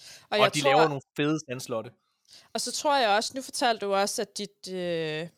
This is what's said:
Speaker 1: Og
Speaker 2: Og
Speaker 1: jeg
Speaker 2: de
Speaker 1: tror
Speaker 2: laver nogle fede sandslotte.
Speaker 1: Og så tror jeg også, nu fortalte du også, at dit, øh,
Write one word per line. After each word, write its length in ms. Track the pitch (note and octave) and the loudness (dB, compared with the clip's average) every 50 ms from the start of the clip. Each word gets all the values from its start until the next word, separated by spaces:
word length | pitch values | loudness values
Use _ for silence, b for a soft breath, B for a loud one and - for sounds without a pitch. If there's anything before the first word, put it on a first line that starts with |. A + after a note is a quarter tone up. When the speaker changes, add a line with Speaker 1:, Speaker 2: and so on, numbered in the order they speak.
| B B B B | B B B B
Speaker 1:
Og 60 | B B | B B
Speaker 2:
Og 100 | - G#3+ G#3 | 0 2 2
Speaker 1:
jeg 100 | G3 - | 2 2
Speaker 2:
de 80 | D3+ | 2
Speaker 1:
tror 80 | C#3 C#3 | 2 4
Speaker 2:
laver 180 | - D#3 D#3+ D3+ | 6 6 6 4
nogle 140 | C#3+ C3+ - _ - - | 2 -4 -8 _ -4 0
fede 220 | D3 D3 D#3 D#3 - - | 0 2 2 0 -4 -8
sandslotte. 420 | B2 C3 - - B2 A2+ G#2+ A#2 - _ _ _ _ _ _ B B B B B B | -10 -10 -6 -6 -6 -6 -6 -8 -16 _ _ _ _ _ _ B B B B B B
Speaker 1:
Og 80 | A3+ | -6
så 100 | - B3 | -6 -6
tror 240 | - - - D4+ C#4+ C4+ | -6 -4 0 2 2 4
jeg 120 | B3 G#3 | 4 4
også, 220 | G3 G#3+ A#3 - - | 4 2 0 -2 -6
nu 60 | C4+ | -8
fortalte 440 | B3+ - - - C#4 A#3+ A3+ G#3+ G3+ | -10 -8 -6 -2 0 0 0 0 -2
du 100 | G3+ G3 | 0 2
også, 260 | G3 G3 G#3 - B3 | 2 2 0 -2 -4
at 160 | G#3 - - - | -6 -6 -6 -10
dit, 360 | G3+ G3 _ _ - F#3 F#3 | -10 -10 _ _ -14 -10 -6
øh, 540 | F#3 F3 F3 E3+ E3 D#3+ D#3 D3+ D#3 E3+ F3 _ | -6 -4 -2 -2 -2 -2 -4 -4 -6 -8 -10 _